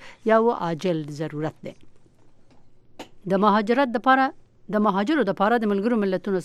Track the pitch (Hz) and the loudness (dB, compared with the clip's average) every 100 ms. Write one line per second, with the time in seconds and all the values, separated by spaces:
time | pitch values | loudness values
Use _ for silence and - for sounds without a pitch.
0 | - - 220 220 226 - 170 165 185 165 | -10 -8 2 4 4 0 -4 -4 -2 -4
1 | 147 147 156 147 156 - - - - - | -4 -8 -8 -6 -8 -8 -16 -18 -20 -20
2 | - _ - - - - - - - - | -20 _ -20 -20 -20 -20 -20 -20 -20 -20
3 | - - 185 190 208 202 208 240 277 233 | -20 -12 -2 2 4 2 2 0 0 0
4 | 262 262 262 - - _ - 214 214 196 | 2 4 2 -4 -20 _ -6 0 0 0
5 | 208 311 190 190 202 240 214 196 208 233 | 0 0 0 0 2 2 0 -2 0 0
6 | 196 185 202 190 | 0 -2 -2 -4